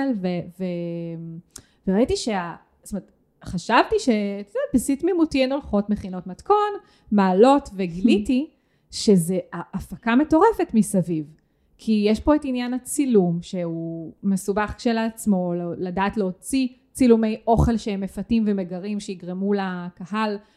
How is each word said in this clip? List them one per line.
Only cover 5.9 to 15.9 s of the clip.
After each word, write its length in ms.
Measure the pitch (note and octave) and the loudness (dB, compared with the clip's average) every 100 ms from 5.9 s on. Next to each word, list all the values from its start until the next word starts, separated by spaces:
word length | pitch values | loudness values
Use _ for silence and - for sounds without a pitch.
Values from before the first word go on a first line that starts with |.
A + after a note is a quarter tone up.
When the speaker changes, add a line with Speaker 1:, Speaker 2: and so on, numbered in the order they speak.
Speaker 1:
מכינות 360 | G#3 F#3+ F#3 F3+ | -4 -4 -10 -12
מתכון, 460 | F3+ - G#4 G#4 G4+ _ _ - | -10 0 2 2 -6 _ _ -2
מעלות, 560 | G#3 F#3+ F#3 B3 C#4 C#4 | 2 4 8 8 6 2
וגיליתי 720 | F#3+ F#3 E3+ A3+ G#3 G#3 B3+ D#4 _ _ | -6 -6 0 4 4 2 -2 -2 _ _
Speaker 2:
<laughs> 200 | _ _ | _ _
Speaker 1:
שזה 480 | - - F#3+ E3 F#3 - | -4 4 4 4 -2 -4
ה-, 240 | E3+ - G3 | -10 -10 -10
הפקה 400 | - F#3+ A#3 A#3+ | -10 -8 0 2
מטורפת 540 | D4+ D#4+ G#4 G#4+ F4 | 4 4 4 2 0
מסביב. 520 | A3 - F#3+ F3 D#3+ D3 D#3 _ _ _ _ | 2 2 2 0 -4 -6 -14 _ _ _ _
כי 260 | - G#3+ G3+ | -2 2 2
יש 120 | A3 | 2
פה 140 | - D4+ | 4 2
את 40 | |
עניין 300 | D4 B3 B3 | 2 -4 -4
הצילום, 640 | B3 - - C#4 A3 F3+ E3+ | -6 -6 -2 4 4 4 0
שהוא 680 | - F#3 E3+ E3 E3 E3 D#3+ - | -6 -6 -6 -6 -8 -10 -12 -6
מסובך 520 | G3+ F#3+ - G3 G#3 - | -2 -2 -2 -4 -4 -4
כשלעצמו, 800 | A#3+ A3+ A3+ A3+ A3 F#3 F3+ | -2 -2 -4 -4 0 0 0
ל-, 320 | F3 F3 E3 | -4 -6 -6
לדעת 280 | F#3 | -6